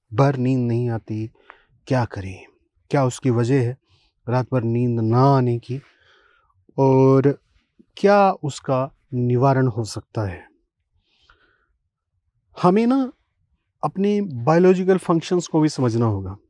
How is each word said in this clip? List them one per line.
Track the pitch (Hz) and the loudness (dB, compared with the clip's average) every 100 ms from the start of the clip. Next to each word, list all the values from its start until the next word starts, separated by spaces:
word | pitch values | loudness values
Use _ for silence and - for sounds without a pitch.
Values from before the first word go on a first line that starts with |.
| _ | _
भर | 107 139 135 | 0 0 0
नींद | 123 131 120 | -2 0 0
नहीं | 117 123 | -2 -4
आती, | 113 - 110 110 _ - - _ _ - | -6 -8 -10 -10 _ -20 -20 _ _ -4
क्या | 127 113 | -2 -2
करें? | 101 95 95 - _ _ _ - | -8 -12 -16 -20 _ _ _ -6
क्या | 143 131 | -2 -2
उसकी | - 135 | -2 -2
वजह | 117 117 135 | 0 0 0
है | 120 131 _ _ _ _ - | -2 -6 _ _ _ _ -6
रात | 127 120 | -4 -2
भर | 131 | -4
नींद | 113 120 123 117 | -2 -2 -2 -2
ना | 110 120 139 | 0 4 4
आने | 135 123 117 | 4 0 -4
की | - 131 - _ _ _ _ _ _ _ _ - | -8 -12 -14 _ _ _ _ _ _ _ _ 0
और | 135 131 135 135 139 139 _ _ _ _ _ - | 2 4 4 4 2 0 _ _ _ _ _ -2
क्या | 202 202 190 | 2 4 4
उसका | 185 139 - - 127 135 - _ | 0 -6 -8 -4 -2 -4 -10 _
निवारण | 123 123 123 139 135 131 | -4 0 2 2 2 0
हो | 117 107 | -2 -8
सकता | 110 - 113 101 | -10 -12 -8 -8
है? | 87 - _ _ _ _ _ _ _ _ _ _ _ _ _ _ _ _ _ _ _ _ - | -8 -16 _ _ _ _ _ _ _ _ _ _ _ _ _ _ _ _ _ _ _ _ -2
हमें | 180 202 233 | 2 2 2
ना | 269 254 - _ _ _ _ _ _ | 0 -2 -10 _ _ _ _ _ _
अपने | 151 185 202 208 | -8 -4 -2 -2
बायोलॉजिकल | 202 120 120 165 185 185 185 190 | -4 -4 0 4 4 4 2 0
फंक्शंस | - 165 - 180 - | 0 -2 0 -4 -2
को | 156 | 0
भी | 151 | 0
समझना | - 127 113 117 | 0 -2 0 0
होगा। | 98 95 98 | -2 -6 -14